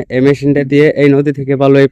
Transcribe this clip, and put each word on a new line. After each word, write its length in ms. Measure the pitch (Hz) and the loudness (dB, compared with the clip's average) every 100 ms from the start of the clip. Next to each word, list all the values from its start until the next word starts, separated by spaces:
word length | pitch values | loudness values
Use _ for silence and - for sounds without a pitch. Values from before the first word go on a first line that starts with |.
| - | -2
এই 120 | 127 | 0
মেশিনটা 420 | 135 139 139 143 | 0 0 -2 -2
দিয়ে 240 | 139 143 151 | 0 0 0
এই 160 | - 143 | 2 0
নদী 220 | 139 147 | 2 -2
থেকে 220 | 139 135 135 | -6 -6 -2
বালু 200 | 139 139 | 2 2
এই 120 | 139 | 2